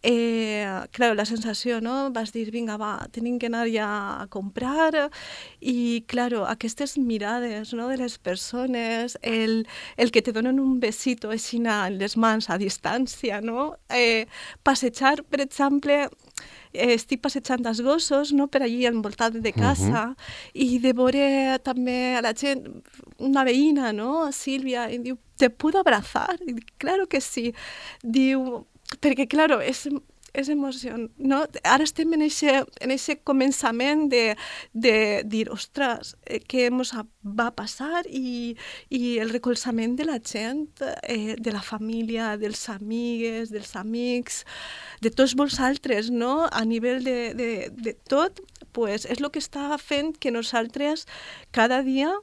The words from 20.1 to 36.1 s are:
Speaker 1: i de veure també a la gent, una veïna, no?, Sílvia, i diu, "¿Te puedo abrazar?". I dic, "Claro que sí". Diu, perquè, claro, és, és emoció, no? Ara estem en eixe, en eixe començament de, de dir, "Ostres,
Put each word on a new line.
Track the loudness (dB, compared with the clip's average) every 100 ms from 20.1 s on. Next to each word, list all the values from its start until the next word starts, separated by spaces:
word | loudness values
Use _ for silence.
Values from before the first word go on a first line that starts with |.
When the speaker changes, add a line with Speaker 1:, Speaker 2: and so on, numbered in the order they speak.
| -6 -12 -16 -14
Speaker 1:
i | 0 2 4
de | 4
veure | 6 4 6 4 4 2 0
també | -2 -2 0 0 0 0
a |
la | 0
gent, | 0 0 -2 -4 -16 -18 -20 -20 -6
una | 2 4
veïna, | 4 6 6 6 2
no?, | -2 -2 0 -2
Sílvia, | -2 -4 -2 -2 -2 -4
i | -6
diu, | -6 -8 _ -6
"¿Te | -6
puedo | -2 0 2
abrazar?". | 2 0 0 -4 -4 -6 -8
I |
dic, | -10 -12 _
"Claro | -4 -2 0
que | -2
sí". | -4 -4 -6 -6 -14 -16 -18 -12
Diu, | 0 4 4 2 -2 -6 -12 _ -14 0
perquè, | 2 2 2
claro, | 4 4 4
és, | 2 -4 -4 -6 -8 _ -8
és | -4 -2
emoció, | 0 -2 -4 -8 -8 -8 _
no? | 2 2 0 -2
Ara | 4 4
estem | 4 0 0
en | 2
eixe, | 2 2 4 4 2 -6
en | -2
eixe | -2 -2 -4
començament | 2 4 4 2 0 2 2 2 4
de, | 4 2 0 -8 -12 -10
de | 0 4 6 4 0
dir, | 0 -2 -2
"Ostres, | -4 -8 -2 -2 -2 -8